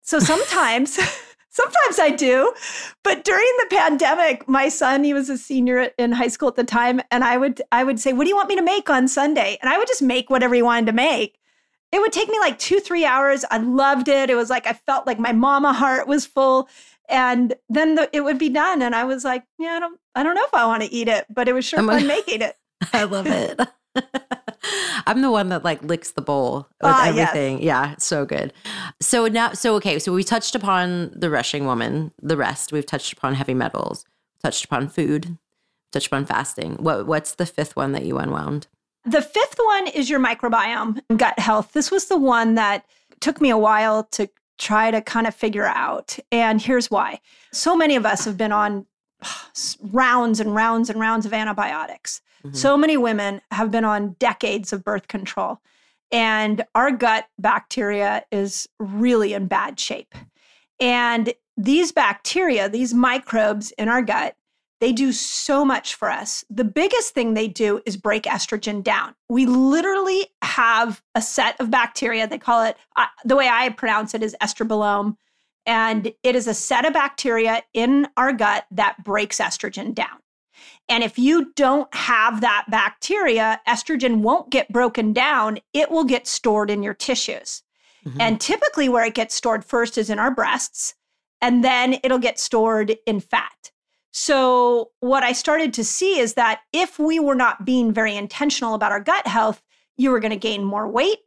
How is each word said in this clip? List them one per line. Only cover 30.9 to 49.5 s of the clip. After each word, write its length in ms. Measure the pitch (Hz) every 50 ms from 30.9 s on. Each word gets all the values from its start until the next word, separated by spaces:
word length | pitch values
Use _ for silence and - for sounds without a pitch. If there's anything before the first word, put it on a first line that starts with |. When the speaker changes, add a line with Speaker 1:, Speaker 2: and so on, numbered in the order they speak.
| 180 175 175 - -
Speaker 2:
the 140 | - 170 165
rushing 360 | 151 123 120 - - 147 139
woman, 460 | 131 127 117 117 117 127 156 156 156 _ -
the 160 | - 143 165
rest. 340 | 143 127 - 139 - - -
We've 140 | 151 151 143
touched 280 | - - 135 - - -
upon 200 | _ - 131 135
heavy 180 | 131 135 - 127
metals, 520 | 127 120 110 - - - - - - - _ _ _ _ _ _ _ -
touched 220 | 143 - - -
upon 240 | _ 143 123 139 143
food, 480 | - 170 156 147 151 151 165 175 170 - _ _ _ _ _ _ _ _ _ _
touched 160 | - 143 -
upon 180 | - 143 135 143
fasting. 500 | - - - 139 - - - 80 80 -
What, 320 | - - 165 151 98 202
what's 280 | 156 156 151 156 - -
the 100 | - 175
fifth 300 | 165 - - 151 - -
one 180 | 135 135 139 139
that 120 | - -
you 120 | - 135
unwound? 500 | 135 143 - 143 - - - 147 147 - _ _ _ _ _ _ _ _
Speaker 1:
The 160 | 233 226 302
fifth 380 | 262 262 - 427 523 571 - - 466
one 240 | 440 415 392 381
is 220 | - - 302 262 240
your 100 | 302 269
microbiome 840 | 262 233 233 226 - 240 226 226 196 226 233 226 220 226 214 262 - _
and 80 | 226
gut 220 | 220 247 220 - -
health. 320 | 180 233 214 214 208 _
This 180 | _ 302 - -
was 180 | 392 392 -
the 100 | - 392
one 380 | 330 269 262 240 233 226 226 226
that 300 | 226 214 202 202 226 _ _ _ _ _ _ _ _
took 180 | - 294 294 -
me 80 | 302 269
a 80 | 233
while 460 | 220 214 214 214 214 220 220 214 220 214 _
to 160 | - - 208 202 _ _ _ _ _
try 340 | - - - 208 214 220 226
to 100 | 220 220
kind 240 | 214 - - 226 226
of 80 | 226 -
figure 320 | - - 175 - 202 208
out. 520 | 190 - - 127 120 - - - - - - - _ -
And 280 | 233 233 220 220 220
here's 300 | 220 240 262 247 233 -
why. 300 | 214 - - - - - _ _ _ _ _ _ -
So 220 | - - 320 359
many 180 | 339 320 302 285
of 100 | 247 214
us 200 | 220 - - -
have 120 | 220 202
been 140 | 180 220 214
on 340 | 208 208 208 208 202 196 196 _ _ _ _ _ _ _
<sighs> 40 | - - - - - -